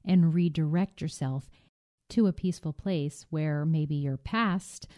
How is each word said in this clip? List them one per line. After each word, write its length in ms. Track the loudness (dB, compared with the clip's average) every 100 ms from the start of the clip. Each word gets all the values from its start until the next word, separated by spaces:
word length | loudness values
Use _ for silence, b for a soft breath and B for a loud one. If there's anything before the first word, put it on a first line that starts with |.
and 300 | 2 4 6
redirect 720 | 4 2 2 0 0 -2 -4
yourself 480 | -8 -6 -4 -4 -8 b b _ _ _ -4
to 180 | 2 2
a 60 |
peaceful 400 | 2 -2 -4 -6
place 540 | -6 -2 -2 -2 -6 -6
where 340 | -2 0 0
maybe 300 | 0 0 0 -2
your 200 | -2 -4
past, 720 | -4 -2 0 -2 -4 -16 -20